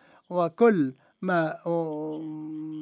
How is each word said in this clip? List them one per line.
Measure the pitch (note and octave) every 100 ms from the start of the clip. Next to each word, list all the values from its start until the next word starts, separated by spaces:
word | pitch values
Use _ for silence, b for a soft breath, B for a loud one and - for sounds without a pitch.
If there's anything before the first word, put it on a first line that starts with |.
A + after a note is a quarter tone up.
| b b -
وكل | F3+ E3+ E3 A#3 G3 C3+ - b _
ما، | F#3 F3 D#3+ - F3 E3+ D#3+ D3+ D#3 D#3 D#3+ D#3 D#3 D#3 D#3 D#3